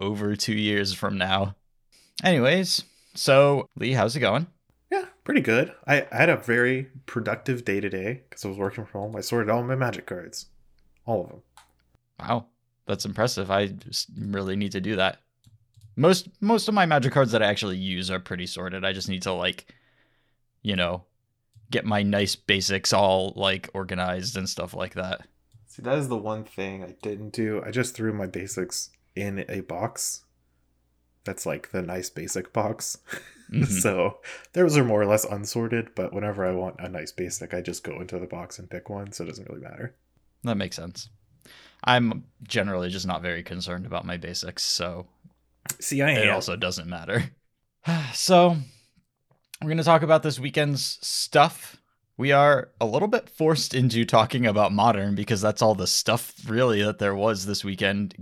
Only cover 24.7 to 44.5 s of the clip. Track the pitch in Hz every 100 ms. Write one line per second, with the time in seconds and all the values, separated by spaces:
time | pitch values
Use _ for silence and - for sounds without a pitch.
24.7 | - 90 90 90 - - _ _ _ _
25.7 | - 120 143 135 117 104 107 110 - 95
26.7 | 95 90 - 107 104 107 117 110 107 -
27.7 | 117 123 - 110 107 95 90 95 - 90
28.7 | - - _ _ - 101 98 - 104 90
29.7 | 85 110 - - - _ _ _ _ _
30.7 | _ _ _ _ _ - 95 85 76 -
31.7 | 95 87 92 90 - 87 92 90 117 104
32.7 | 113 - - - - - - - - -
33.7 | 190 113 92 98 - - - - 175 175
34.7 | 147 123 104 101 107 - 101 101 117 117
35.7 | 117 113 - 92 101 104 101 92 90 92
36.7 | - 90 90 80 - 90 - 87 87 87
37.7 | 85 - 78 90 90 87 87 87 - 90
38.7 | 87 - 101 101 - 85 - - - -
39.7 | - - - _ _ _ _ 120 104 92
40.7 | - 85 - - - _ _ - - -
41.7 | _ - 123 117 - - _ - 117 101
42.7 | 92 90 92 92 82 87 85 85 87 90
43.7 | 90 - 85 87 87 82 90 87